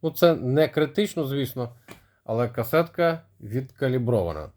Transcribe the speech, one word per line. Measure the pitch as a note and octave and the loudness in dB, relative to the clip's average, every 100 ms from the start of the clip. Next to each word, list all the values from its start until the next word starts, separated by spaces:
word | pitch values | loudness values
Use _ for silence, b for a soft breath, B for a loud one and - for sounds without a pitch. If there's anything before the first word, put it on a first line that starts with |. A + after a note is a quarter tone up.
Ну, | E3 | -4
це | - E3+ | 4 4
не | D#3 B2+ C3+ D#3 | 4 0 2 2
критично, | - D3 C#3 G#3 - C#3 | 2 0 0 -2 -2 -2
звісно, | C#3 C3+ B2+ A#2+ - B B B B | -2 -4 -4 -8 -8 B B B B
але | - A2+ A#2+ | -4 -2 -2
касетка | A#2+ A2 D#3 E3 - E3+ E3 - _ | -2 0 2 0 0 0 0 -8 _
відкалібрована. | G#2+ A#2 C3+ _ C3+ B2+ A#2+ A#2 E2+ D#2 D2+ | -6 -6 -6 _ 0 0 2 2 0 -4 -10